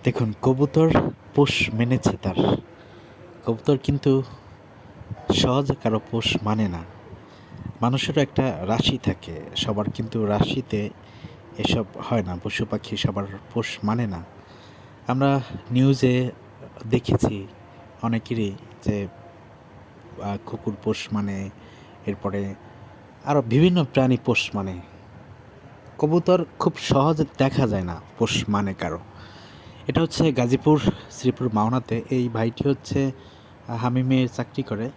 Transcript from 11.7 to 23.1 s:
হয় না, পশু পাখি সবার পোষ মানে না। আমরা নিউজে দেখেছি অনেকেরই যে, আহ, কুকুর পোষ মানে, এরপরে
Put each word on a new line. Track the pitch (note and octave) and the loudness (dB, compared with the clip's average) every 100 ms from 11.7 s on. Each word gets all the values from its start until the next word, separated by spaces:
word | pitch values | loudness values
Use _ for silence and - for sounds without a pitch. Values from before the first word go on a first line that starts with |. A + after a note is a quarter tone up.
| B2 G2 | -2 -2
হয় | - - A#2 | -8 -2 0
না, | F#2 F2+ | 0 -6
পশু | G2+ - A2+ | -6 -6 -4
পাখি | G#2+ - G#2+ | -4 -6 -4
সবার | - G2+ G2 F#2+ - | -2 -2 -6 -10 -6
পোষ | A#2 A2 - | -6 -4 -4
মানে | G#2 A2+ A2+ | -2 0 -2
না। | F2 F2 - - - - - - - - | -4 -10 -20 -20 -20 -20 -20 -20 -12 -4
আমরা | B2+ C#3 C#3 B2+ F2+ - | 2 4 2 -2 -12 -2
নিউজে | B2 C3+ C3+ B2+ B2 B2+ - - - - - A2+ | 4 4 6 4 4 0 -6 -20 -20 -20 -16 0
দেখেছি | A#2+ - - A2 G#2 F#2+ - - - - - | 0 2 2 2 -2 -10 -18 -20 -20 -20 -6
অনেকেরই | A#2 A#2 - A2+ G2+ G2 - - | -2 -2 -2 -2 -2 -4 -16 -6
যে, | - G#2 G2 - - - - - - - - - - - | -4 -4 -6 -10 -20 -20 -20 -20 -20 -20 -20 -20 -20 -10
আহ, | G2+ G#2 - | -6 -6 -8
কুকুর | A2+ - G2+ | -8 -6 -4
পোষ | - G#2+ - | -4 -4 -4
মানে, | G#2+ G2+ G2 G2 - - - - - - | -4 -2 -4 -8 -12 -20 -20 -20 -12 -8
এরপরে | G2 G2+ G2 G2+ F#2+ - - - - - | -6 -4 -4 -6 -10 -18 -20 -20 -20 -20